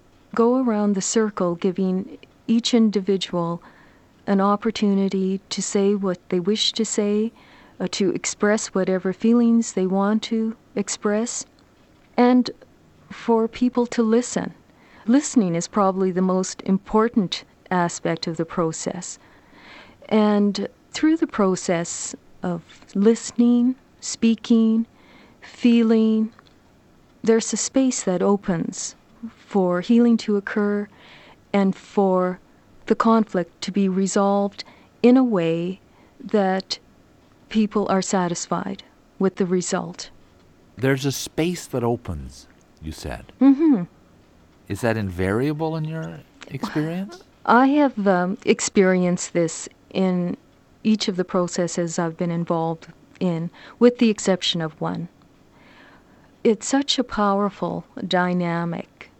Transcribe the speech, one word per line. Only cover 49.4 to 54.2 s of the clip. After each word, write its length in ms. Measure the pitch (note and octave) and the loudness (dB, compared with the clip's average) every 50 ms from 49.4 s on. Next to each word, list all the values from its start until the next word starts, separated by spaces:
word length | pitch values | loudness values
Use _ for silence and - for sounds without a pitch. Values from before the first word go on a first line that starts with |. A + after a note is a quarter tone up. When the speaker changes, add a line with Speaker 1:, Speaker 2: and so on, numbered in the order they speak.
| E3+ D#3+ - - - - - _ _ - | -2 -2 -4 -8 -14 -16 -20 _ _ -8
Speaker 1:
in 480 | - - F#3+ F#3 F3+ F3+ F3 F3 - - _ _ _ _ _ _ _ _ - | -4 -2 0 0 0 0 -2 -4 -6 -8 _ _ _ _ _ _ _ _ 0
each 260 | A3 A3 G#3 - - | 0 0 0 0 -2
of 80 | F#3+ | -2
the 100 | F3 F3+ | -2 -4
processes 720 | - - F#3+ F3+ F3 - - F3+ E3+ - - F3 E3 E3 - | -2 0 -2 -2 0 -2 -2 -4 -2 -2 -4 -4 -4 -2 -4
I've 180 | F3 E3 D#3+ | -4 -4 -4
been 140 | - F3+ E3+ | -4 -4 -4
involved 560 | E3+ E3+ E3+ - F3 E3 D#3+ E3 E3 D#3+ - - - _ _ _ - - | -2 -2 -2 -2 -2 -2 -2 -2 -4 -6 -10 -16 -20 _ _ _ -10 -6
in, 300 | F#3+ F#3 E3+ E3 E3 F3 - - - - - - | -4 -2 -2 -4 -6 -8 -10 -14 -20 -20 0 4
with 200 | A#3 B3 A#3+ - | 4 4 6 4
the 100 | B3+ A3+ | 2 2
exception 540 | G#3 - | 2 0